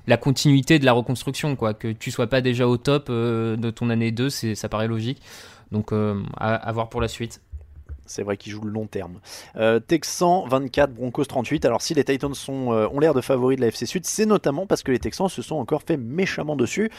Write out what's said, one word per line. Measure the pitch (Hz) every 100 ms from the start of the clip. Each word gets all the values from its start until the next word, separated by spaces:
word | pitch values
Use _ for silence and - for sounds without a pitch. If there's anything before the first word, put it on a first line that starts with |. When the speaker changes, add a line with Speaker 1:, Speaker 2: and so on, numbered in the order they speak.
| -
Speaker 1:
la | 117
continuité | 143 131 151 139 131 160
de |
la | 135
reconstruction, | 120 117 123 - 131 151 135
quoi, | 110
que | 107 117
tu | 110 -
sois | 127 117
pas | 131
déjà | 127 120 123
au | 120
top, | 143 143 143
euh, | 117 117 113 113 113
de | 117
ton | 113 120
année | 117 117
deux, | 113 135
c'est, | 139 113
ça | 104 107
paraît | 107 113
logique, | 113 113 139 - - - - -
donc, | 107 104
euh, | 107 107 101 101 -
à, | 107
à | 110 113
voir | 113 113
pour | 123
la | 113
suite. | - 117 - _ - - - - - -
Speaker 2:
C'est | -
vrai | 101 101
qu'ils | -
jouent | 104 107
le |
long | 107 107
terme. | 101 87 87 - - - -
Euh, | 113 113
Texans | - 165 - - 175 180 147
vingt-quatre, | 131 135 - 143
Broncos | 117 123 120
trente-huit. | 143 - 113 156
Alors | 139 117
si | -
les | 156
Titans | 123 135 143
sont, | 131 - 135 127
euh, | 113 107
ont | 139
l'air | 156
de | 131
favoris | - 135 127 135
de |
la | 117
F | -
C | 123
Sud, | 190
c'est | - - 214
notamment | 202 151 139 196
parce | 156
que | -
les | 120
Texans | 113 - 185
se | -
sont | -
encore | 156 117 151
fait | - 160
méchamment | 113 156 190 - 151
dessus. | 147 117 - 220